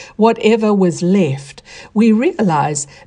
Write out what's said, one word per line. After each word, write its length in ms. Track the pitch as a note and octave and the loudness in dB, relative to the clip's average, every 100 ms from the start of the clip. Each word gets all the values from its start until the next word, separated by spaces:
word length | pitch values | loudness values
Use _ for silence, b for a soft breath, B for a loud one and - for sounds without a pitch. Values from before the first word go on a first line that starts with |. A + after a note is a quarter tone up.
| B - | B 0
whatever 580 | A3 A3+ G#3+ A3+ G#3+ G#3 | 0 2 0 0 0 0
was 280 | F#3 D#3+ | 0 0
left. 600 | F3 G3 D#3+ C3+ - - B B B G#3+ | 0 0 0 -4 -10 -20 B B B 0
We 160 | A3+ | 2
realize 800 | G#3+ D4 F4+ G#3+ D#3 D3 C#3+ - B | 2 0 -2 -2 0 -2 -6 -10 B